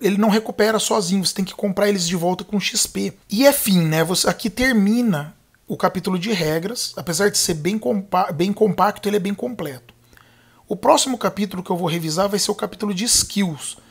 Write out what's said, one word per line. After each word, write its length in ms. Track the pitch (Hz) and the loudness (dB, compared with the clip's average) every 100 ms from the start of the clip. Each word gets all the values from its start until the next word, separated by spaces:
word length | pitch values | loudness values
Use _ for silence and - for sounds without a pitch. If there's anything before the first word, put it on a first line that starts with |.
ele 160 | 208 196 | 0 2
não 140 | 214 | 4
recupera 480 | 214 220 - 214 220 | 2 0 0 2 2
sozinho, 460 | - 226 175 196 | 0 0 0 0
você 100 | 170 | 0
tem 100 | - | -2
que 100 | 190 | -4
comprar 340 | - 208 185 202 | -4 -4 0 2
eles 200 | 196 170 | 2 0
de 80 | 180 | 0
volta 260 | 175 180 | 0 -2
com 160 | 196 208 | -2 -2
X 280 | - 220 - | -2 -2 -2
P. 260 | 190 196 - _ | -2 -6 -6 _
E 160 | 202 277 | 4 4
é 60 | |
fim, 320 | 277 - 185 | 4 2 2
né? 180 | 160 156 | 4 2
Você, 280 | 160 180 - | 2 2 0
aqui 180 | 175 220 | 0 -4
termina 880 | - 262 226 196 240 240 156 151 - _ _ _ | 0 2 4 4 2 2 0 -4 -14 _ _ _
o 80 | - | -2
capítulo 420 | 185 185 190 185 | 0 0 -2 -2
de 140 | 190 | -2
regras, 600 | 202 156 160 190 247 - - | 0 0 0 -2 -6 -8 -8
apesar 320 | - 165 202 | -6 0 2
de 60 | 202 | 2
ser 180 | - | 0
bem 240 | 160 156 214 | 0 -2 -2
compa-, 540 | 247 214 190 180 190 | 0 -2 0 0 0
bem 200 | 156 190 | 0 -2
compacto, 560 | 202 214 170 196 - 202 | 2 2 4 2 2 -2
ele 80 | 202 | 0
é 40 | |
bem 140 | 185 | -2
completo. 580 | 202 247 233 156 127 - _ _ - _ _ _ _ _ | -4 -6 -6 -8 -10 -18 _ _ -20 _ _ _ _ _
O 80 | |
próximo 440 | 190 254 294 269 247 | -2 4 4 4 -2
capítulo 440 | 196 185 202 180 | -2 -2 -4 -4
que 80 | 175 | -4
eu 60 | 175 | -2
vou 100 | 175 | 0
revisar 400 | 170 160 156 202 | -2 -2 -2 0
vai 120 | 202 | 0
ser 120 | - | -2
o 40 | |
capítulo 400 | 202 208 - 214 | -2 -6 -4 -6
de 100 | 185 | -2
skills, 720 | 233 - - 196 190 147 - - - | 0 0 0 -2 -2 -4 -10 -14 -20